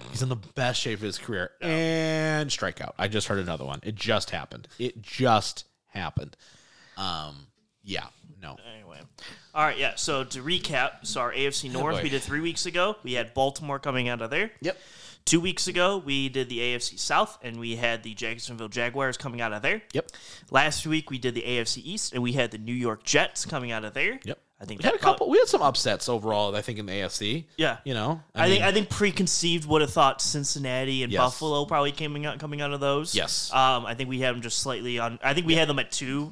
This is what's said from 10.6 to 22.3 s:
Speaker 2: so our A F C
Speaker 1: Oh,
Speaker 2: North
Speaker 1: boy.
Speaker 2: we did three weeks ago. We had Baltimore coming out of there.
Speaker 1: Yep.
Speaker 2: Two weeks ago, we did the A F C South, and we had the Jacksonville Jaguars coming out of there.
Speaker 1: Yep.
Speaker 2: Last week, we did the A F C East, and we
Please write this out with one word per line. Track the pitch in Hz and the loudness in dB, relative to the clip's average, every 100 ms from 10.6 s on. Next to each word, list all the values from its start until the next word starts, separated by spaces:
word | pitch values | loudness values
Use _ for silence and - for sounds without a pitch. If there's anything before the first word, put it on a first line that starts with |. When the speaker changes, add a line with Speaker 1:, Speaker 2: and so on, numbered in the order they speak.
| - 135 135 - - | 0 0 0 -2 -6
Speaker 2:
so | 135 | -2
our | 120 | -2
A | - 139 | 0 0
F | 135 | 0
C | 135 | -4
Speaker 1:
Oh, | |
Speaker 2:
North | 127 147 98 | -2 0 0
Speaker 1:
boy. | |
Speaker 2:
we | 156 | 0
did | 135 | -2
three | - 143 | -2 -2
weeks | 165 156 180 | -2 -2 -2
ago. | 175 190 214 | 0 0 0
We | 127 | -4
had | 123 117 | -4 -2
Baltimore | 135 135 135 151 139 | 0 0 0 -6 -4
coming | 147 127 120 | -2 0 0
out | 120 | -2
of | 113 | -2
there. | 147 220 - | -2 -2 -4
Speaker 1:
Yep. | 156 - - - - - - | -6 -6 -10 -20 -20 -8 2
Speaker 2:
Two | 165 | 4
weeks | 180 170 180 | 2 -2 -2
ago, | 175 180 202 | 2 2 2
we | 143 139 135 | -2 -2 0
did | 131 123 | -2 -2
the | 120 | -2
A | 123 120 | -2 -2
F | |
C | - 87 | -4 -4
South, | - 151 214 - | 0 2 2 -2
and | 123 117 | -12 -8
we | 117 113 | -6 -2
had | 120 117 | 0 0
the | 113 | -6
Jacksonville | 104 113 117 - 117 110 | -8 -6 -6 -10 -10 -8
Jaguars | 120 120 131 135 120 | -2 -2 0 -2 -2
coming | 135 117 | -6 -4
out | 113 | -4
of | 104 | -2
there. | 131 214 - | -2 -2 -4
Speaker 1:
Yep. | 147 - - - - - | -6 -6 -10 -20 -20 0
Speaker 2:
Last | 135 151 - 156 | 4 4 2 -2
week, | 156 147 | -2 -2
we | 131 | -4
did | 123 117 | -2 -2
the | - | -2
A | 123 | -2
F | 113 | 0
C | - | -4
East, | 156 208 - | -6 -6 -4
and | 123 | -2
we | 123 | 0